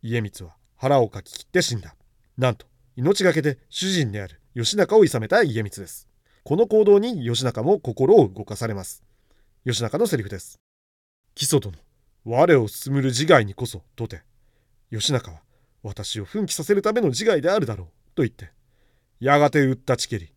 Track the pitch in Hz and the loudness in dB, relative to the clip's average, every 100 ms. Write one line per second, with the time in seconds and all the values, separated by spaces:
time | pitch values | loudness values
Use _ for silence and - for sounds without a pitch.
0 | 117 117 104 - 87 _ _ _ 131 139 | -4 -4 -4 -10 -20 _ _ _ 0 2
1 | 113 104 - - - - - 117 82 _ | 2 -4 -16 -20 -4 -2 -2 -6 -10 _
2 | _ _ _ - 127 120 _ _ _ - | _ _ _ -4 -2 -2 _ _ _ -4
3 | 135 202 185 160 147 135 _ - 185 185 | -2 2 2 2 -2 -4 _ -8 -4 -2
4 | 127 104 95 - _ 120 113 208 180 220 | -2 -4 -12 -18 _ -6 -4 0 4 6
5 | 190 123 110 208 196 113 104 - 95 - | 6 2 0 2 2 -2 -6 -10 -16 -18
6 | _ _ _ _ - 160 226 214 208 202 | _ _ _ _ -4 0 2 4 6 6
7 | 226 214 117 117 127 113 123 202 - 110 | 4 -4 -4 -2 -2 -2 0 0 -2 -2
8 | 131 214 120 92 104 101 110 101 - - | 6 6 6 0 -12 -8 -6 -8 -10 -18
9 | _ _ _ _ _ _ - 117 117 - | _ _ _ _ _ _ -6 -4 -4 -2
10 | 220 147 101 92 - - _ _ _ _ | 0 -2 -6 -12 -16 -20 _ _ _ _
11 | _ _ _ - - 143 104 87 _ _ | _ _ _ -8 -2 -2 -2 -16 _ _
12 | _ _ - 120 175 147 110 - - 139 | _ _ -6 0 4 4 2 -8 -6 -2
13 | 135 120 160 156 104 95 120 95 _ _ | -2 -2 4 4 2 -8 -10 -10 _ _
14 | 110 95 _ _ _ _ _ _ _ 110 | -12 -12 _ _ _ _ _ _ _ -6
15 | 104 131 - 80 _ _ _ _ 107 - | -2 -4 -4 -20 _ _ _ _ -16 -14
16 | 104 - 98 208 196 - 160 202 202 220 | -12 -10 -8 -6 -6 -6 0 0 2 0
17 | 196 120 214 175 147 208 131 101 87 _ | 0 0 0 2 2 0 -2 -6 -12 _
18 | _ - 127 _ - _ _ _ _ _ | _ -4 -4 _ -20 _ _ _ _ _
19 | _ _ 123 143 147 151 135 127 - 123 | _ _ 2 4 4 4 0 0 -2 -4
20 | - 107 82 | -2 -8 -12